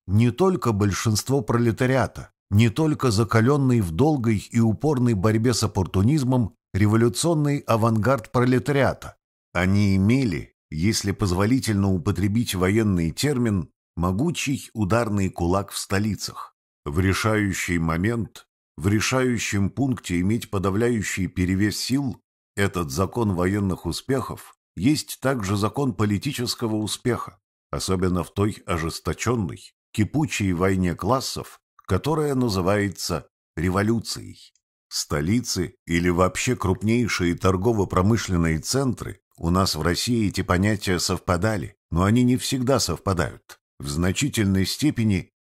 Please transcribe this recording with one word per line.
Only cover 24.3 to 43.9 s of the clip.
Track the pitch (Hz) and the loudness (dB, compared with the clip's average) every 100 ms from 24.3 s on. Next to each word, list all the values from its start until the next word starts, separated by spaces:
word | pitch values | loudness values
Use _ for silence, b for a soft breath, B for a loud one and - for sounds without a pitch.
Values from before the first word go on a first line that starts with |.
| 69 - _ _ - | -10 -16 _ _ -2
есть | 117 151 - - | 2 2 -2 -4
также | 131 131 95 101 | -2 -2 -2 0
закон | 104 - 135 | 0 0 -2
политического | 98 107 101 - - 120 - 113 107 | 0 0 0 -2 -4 -6 -4 -2 -2
успеха, | 104 - 123 107 - - _ _ _ | -4 -4 -2 -2 -6 -16 _ _ _
особенно | 71 - 92 92 90 | -6 -2 0 0 0
в | 78 | -2
той | - 104 - - | -2 -2 -2 -6
ожесточенной, | 85 80 - 87 78 113 123 82 53 - _ _ | -4 -4 -6 -6 -4 -2 -2 -4 -8 -18 _ _
кипучей | - 98 143 139 - 98 | -2 0 0 -2 -2 -2
войне | 85 95 95 90 | 2 2 2 0
классов, | 80 92 131 - - - - _ _ - | 0 -2 -2 -2 -8 -12 -18 _ _ -4
которая | 92 147 156 147 131 | -2 0 -2 0 0
называется | 123 95 90 104 101 - - 80 - _ _ - | 0 0 0 0 0 -4 -6 -6 -8 _ _ -4
революцией. | 92 95 104 113 - - 101 - - _ _ _ _ | 0 2 0 0 -4 -10 -14 -20 -20 _ _ _ _
Столицы | - - 76 78 123 - 98 90 - | -8 -4 -2 0 0 -2 -4 -6 -8
или | - 85 90 | -2 0 2
вообще | 87 92 - 127 | 2 2 0 -4
крупнейшие | 113 92 95 107 120 113 - 87 | -2 -2 0 0 0 0 0 0
торгово-промышленные | 82 95 92 107 110 90 92 98 117 - 87 82 80 | 0 0 2 0 0 0 2 2 2 0 0 0 0
центры, | - 135 135 - - - _ - | -2 -2 -2 -4 -10 -14 _ -6
у | 85 | 0
нас | 92 90 | 0 0
в | 78 | 0
России | 78 85 - 117 101 | -2 -2 -2 0 0
эти | - | -2
понятия | 90 87 104 104 101 87 | 0 2 2 0 0 -2
совпадали, | - 90 - 87 107 104 - - _ | -2 -4 -2 0 0 -2 -6 -14 _
но | 82 | 0
они | 98 120 | 4 4
не | 123 127 | 4 2
всегда | - 139 123 127 | -2 -2 0 0
совпадают, | - 78 98 87 64 - - - _ - | 0 -4 -2 -2 -2 -6 -20 -20 _ -12
в | |
значительной | 69 | -6